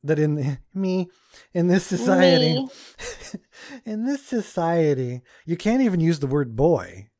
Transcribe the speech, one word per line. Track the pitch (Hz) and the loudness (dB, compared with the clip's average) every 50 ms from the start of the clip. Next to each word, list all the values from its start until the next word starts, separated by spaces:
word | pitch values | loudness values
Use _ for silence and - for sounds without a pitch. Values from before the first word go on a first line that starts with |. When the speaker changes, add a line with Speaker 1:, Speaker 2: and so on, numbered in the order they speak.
| - | -2
Speaker 1:
that | 143 156 147 | -2 0 0
in, | 151 151 147 151 139 143 139 - - | 2 0 0 -2 -2 -4 -6 -6 -12
<laughs> | _ _ | _ _
me, | 190 196 185 185 185 180 175 _ _ _ _ - - - _ _ | -4 -4 -2 -2 -2 -4 -6 _ _ _ _ -20 -20 -20 _ _
in | 175 170 | 0 2
this | 180 175 190 180 | 2 2 2 0
society, | - 196 - 233 254 262 269 180 180 175 - - - 254 | -2 -4 -2 0 2 4 6 6 6 6 6 4 2 2
Speaker 2:
Me. | 254 269 262 - - - - - - - 494 - - - | 0 -2 -6 -10 -20 -20 -20 -20 -16 -14 -14 -14 -14 -16
Speaker 1:
<laughs> | - - 175 _ _ _ - - - 285 247 _ | -16 -16 -16 _ _ _ -20 -20 -18 -20 -16 _
in | 226 214 214 226 | -8 -6 -4 -4
this | 262 285 269 - | -4 -4 -4 -6
society, | - 262 233 196 - - - 165 165 170 170 160 151 143 131 131 123 123 123 _ _ _ - _ | -4 -4 -4 -4 -4 -4 -2 -2 0 2 2 2 2 2 0 -2 -6 -8 -10 _ _ _ -20 _
you | 156 170 | -6 -6
can't | 165 - 208 233 262 | -2 -2 0 2 2
even | 269 226 185 175 | 2 2 2 2
use | 160 165 170 147 | 2 2 2 0
the | 143 | -2
word | 131 131 147 143 120 113 | -2 0 0 -2 -2 0
boy | 113 139 170 170 107 87 85 87 98 101 _ _ | 2 2 4 4 2 -2 -8 -14 -18 -20 _ _